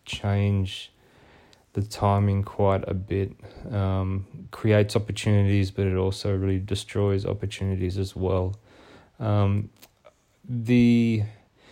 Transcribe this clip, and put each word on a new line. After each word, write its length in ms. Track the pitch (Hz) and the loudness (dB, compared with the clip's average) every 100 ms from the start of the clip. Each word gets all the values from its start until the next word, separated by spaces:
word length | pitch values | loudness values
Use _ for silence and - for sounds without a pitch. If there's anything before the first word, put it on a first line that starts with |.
change 880 | - - 101 101 101 98 95 - - _ _ _ - - _ _ _ | -12 -6 -2 0 2 0 -2 -8 -16 _ _ _ -20 -20 _ _ _
the 100 | - | -6
timing 580 | 104 - 101 101 101 98 | -6 0 2 4 2 2
quite 420 | 98 - 98 95 - | -2 0 2 2 -2
a 80 | |
bit. 360 | 95 95 98 95 - - - - | -6 -2 -4 -4 -8 -20 -16 -6
Um, 540 | 104 95 95 95 98 98 - - | -2 0 0 -2 -4 -8 -14 -18
creates 460 | - 110 104 104 | -2 4 4 4
opportunities, 720 | 113 110 101 110 104 98 101 95 | 0 -2 -4 2 4 4 2 0
but 160 | 98 | 0
it 100 | 98 | 0
also 400 | 92 95 98 101 | 0 -2 -2 -4
really 220 | 98 98 95 | -2 0 -2
destroys 680 | 98 98 - 104 101 98 | -2 -6 -4 0 0 0
opportunities 720 | 95 98 98 - 98 95 90 95 | -2 -4 -6 -4 -4 -2 -2 -4
as 160 | 95 | -6
well. 400 | 90 92 92 92 98 _ - - - _ - | -4 -2 0 -2 -6 _ -20 -20 -20 _ -8
Um, 500 | 110 104 98 101 104 _ - _ - _ _ _ - | -2 2 2 0 -4 _ -20 _ -20 _ _ _ -8
the 760 | 120 113 123 120 117 117 110 104 - _ _ - | -4 2 6 6 6 4 0 -2 -8 _ _ -20